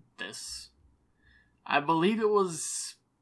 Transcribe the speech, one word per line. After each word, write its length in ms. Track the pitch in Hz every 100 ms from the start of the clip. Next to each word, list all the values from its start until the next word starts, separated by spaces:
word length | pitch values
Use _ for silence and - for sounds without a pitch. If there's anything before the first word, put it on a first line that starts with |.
| _ -
this? 520 | 92 - - - - _ _ _ _ _ _ _ _ _ -
I 140 | 139
believe 400 | 147 160 185 226
it 100 | 214
was 680 | 208 185 156 - - - - _ _